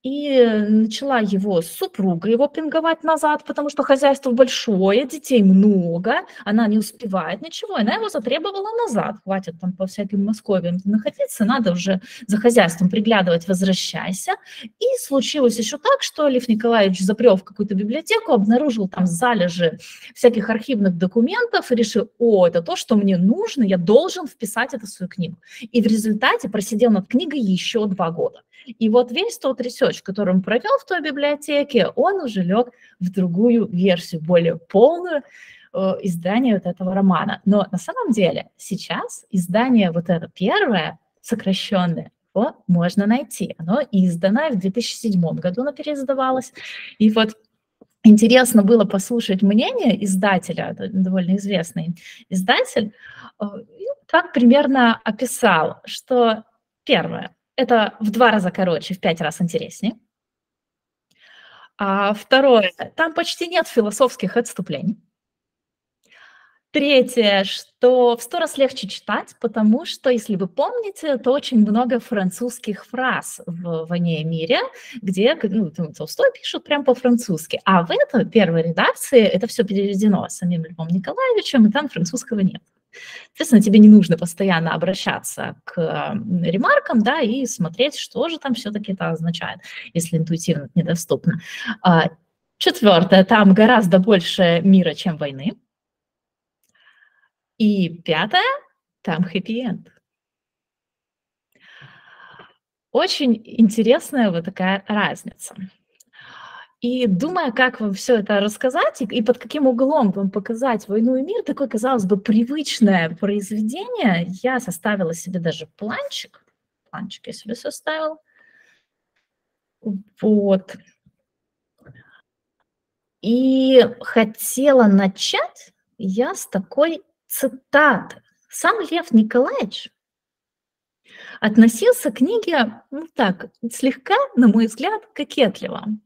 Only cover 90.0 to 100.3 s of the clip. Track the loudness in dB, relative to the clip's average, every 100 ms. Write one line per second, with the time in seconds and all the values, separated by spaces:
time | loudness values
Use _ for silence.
90 | -4 -4 -2 -4 -2 -4 -2 -2 -2 -4
91 | -2 -2 -2 -4 -12 -12 -10 0 4 4
92 | 2 -6 _ _ _ _ -2 4 6 6
93 | 6 6 6 6 8 8 6 6 4 4
94 | 4 2 2 0 2 4 6 6 4 -2
95 | -6 -6 -8 -6 -8 -8 _ _ _ _
96 | _ _ _ _ _ _ _ _ _ _
97 | _ _ _ _ _ _ 0 0 -2 -6
98 | -4 -2 0 0 0 -4 _ _ _ _
99 | -6 -4 -2 -4 -6 -6 -6 -8 -14 _
100 | _ _ _